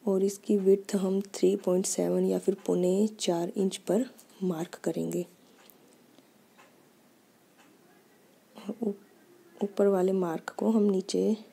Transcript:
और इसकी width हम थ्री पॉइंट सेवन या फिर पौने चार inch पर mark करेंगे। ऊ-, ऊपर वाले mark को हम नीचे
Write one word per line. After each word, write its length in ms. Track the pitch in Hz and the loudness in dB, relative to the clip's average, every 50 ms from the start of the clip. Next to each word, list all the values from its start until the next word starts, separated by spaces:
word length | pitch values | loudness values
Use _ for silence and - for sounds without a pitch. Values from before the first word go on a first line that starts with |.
| - 208 | 0 0
और 160 | 196 190 190 | 0 2 0
इसकी 340 | 196 202 - - - 214 202 | 0 -2 -4 -2 0 0 4
width 380 | 190 190 196 196 196 - - | 6 6 6 6 4 -4 -2
हम 260 | 196 185 190 190 196 | 0 0 0 0 0
थ्री 340 | 196 196 - - - 185 196 | -2 -4 -4 2 2 2 2
पॉइंट 300 | 196 - - 180 185 202 | 2 0 0 0 2 0
सेवन 400 | - - - 180 175 180 185 185 | -2 -2 -2 0 0 2 0 2
या 140 | 185 190 180 | 0 0 0
फिर 160 | 180 - 196 | 0 -2 -4
पौने 520 | 196 - - 180 180 180 180 185 196 214 220 | -2 -2 -2 0 2 2 2 2 2 2 0
चार 440 | 214 - - - 175 170 175 175 - 214 | 0 -4 -4 -2 -2 -2 -2 -4 -2 -2
inch 200 | 190 190 185 - | -2 -2 -2 -6
पर 280 | - - 175 214 262 262 - - - _ - - 190 | -4 -2 0 0 0 -4 -8 -20 -20 _ -12 -6 -4
mark 320 | 185 175 160 165 170 - | -4 -4 -4 -8 -10 -12
करेंगे। 500 | - - 170 165 165 165 165 165 175 175 - - _ - _ - - - - - - - _ - _ _ _ _ - _ _ _ _ _ _ _ - - - _ _ _ _ _ _ _ _ _ _ _ _ _ _ _ _ _ _ - - - _ _ - - - _ _ _ _ _ _ _ _ _ _ _ - - 196 214 - 240 | -8 -6 -6 -4 -4 -6 -4 -4 -6 -6 -8 -12 _ -20 _ -20 -20 -20 -20 -20 -20 -20 _ -20 _ _ _ _ -20 _ _ _ _ _ _ _ -20 -20 -20 _ _ _ _ _ _ _ _ _ _ _ _ _ _ _ _ _ _ -20 -20 -20 _ _ -20 -20 -20 _ _ _ _ _ _ _ _ _ _ _ -16 -12 -12 -8 -4 -4
ऊ-, 100 | 208 202 - - - - - - _ - - - - - - - | -4 -4 -6 -14 -20 -20 -20 -20 _ -20 -20 -20 -20 -8 -6 -6
ऊपर 240 | 202 - - 202 202 | -6 0 2 2 4
वाले 240 | 196 185 180 190 | 4 2 2 2
mark 380 | 190 190 185 170 160 - - - | 0 0 -2 -2 -4 -6 -8 -10
को 200 | - - 202 214 | -8 -4 -2 0
हम 140 | 220 220 208 | 2 4 4
नीचे 540 | 208 196 185 185 - - 180 190 202 220 - - - | 4 2 0 -2 -2 -2 0 2 2 0 -2 -4 -20